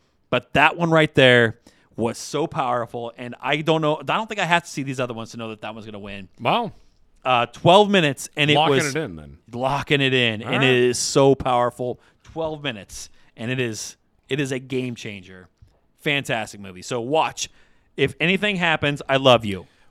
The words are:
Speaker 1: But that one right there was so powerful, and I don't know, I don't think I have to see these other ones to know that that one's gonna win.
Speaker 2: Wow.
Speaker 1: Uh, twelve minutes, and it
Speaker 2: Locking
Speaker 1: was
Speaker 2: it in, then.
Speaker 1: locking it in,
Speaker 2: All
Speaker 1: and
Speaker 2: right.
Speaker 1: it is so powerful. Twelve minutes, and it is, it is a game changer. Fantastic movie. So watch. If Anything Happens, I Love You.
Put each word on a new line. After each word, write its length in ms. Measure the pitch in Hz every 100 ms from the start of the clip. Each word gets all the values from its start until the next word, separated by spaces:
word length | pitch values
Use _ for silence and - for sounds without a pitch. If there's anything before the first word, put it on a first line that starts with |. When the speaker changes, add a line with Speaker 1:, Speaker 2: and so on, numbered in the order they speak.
| _ _ _
Speaker 1:
But 240 | 123 -
that 240 | 139 156 165
one 140 | 170
right 200 | 160 156 -
there 440 | 131 123 113 - _ _ _ -
was 240 | 113 -
so 260 | - 143 165
powerful, 640 | 160 127 123 110 123 117 -
and 160 | 123 120
I 160 | 131 151
don't 200 | 156 160
know, 160 | 151 147
I 60 |
don't 240 | 143 170 220
think 120 | 208
I 60 | 170
have 180 | 170
to 60 | -
see 140 | -
these 160 | 135 131
other 140 | 123 113
ones 160 | 113
to 60 | 120
know 120 | 113
that 120 | 107
that 120 | 113
one's 120 | 110 107
gonna 100 | 104
win. 320 | 101 101 101 -
Speaker 2:
Wow. 320 | 117 208 214 - _ _ _ _ 131
Speaker 1:
Uh, 220 | 123 120
twelve 420 | - 170 190 202
minutes, 400 | 196 151 135 - -
and 140 | 147
it 40 | 143
Speaker 2:
Locking 200 | 156 135
Speaker 1:
was 200 | 147 139
Speaker 2:
it 40 |
in, 160 | 135 80
then. 220 | 73 69 _
Speaker 1:
locking 500 | 120 131 139 - 143
it 120 | 135
in, 300 | 131 120 107
Speaker 2:
All 60 | 113
Speaker 1:
and 80 | 123
Speaker 2:
right. 100 | 131
Speaker 1:
it 140 | 127
is 160 | 123 120
so 340 | - 147 139
powerful. 640 | 135 135 123 120 - 123 - _ _
Twelve 380 | - 160 160 151
minutes, 460 | 143 110 90 - - - _ -
and 140 | 117
it 100 | 127
is, 380 | 120 107 - - _ _ _
it 100 | 139
is 120 | 131
a 80 | 131
game 340 | 131 131 127
changer. 560 | 117 113 101 92 92 90 _ - _ _ _
Fantastic 600 | 160 143 123 120 107 101
movie. 220 | 98 92
So 180 | - 123
watch. 480 | 117 156 127 - - - _ _ _ -
If 160 | 139 -
Anything 340 | 165 190 208 185
Happens, 460 | 175 156 147 143 -
I 80 | 135
Love 260 | 135 117
You. 240 | 107 95 82 _ _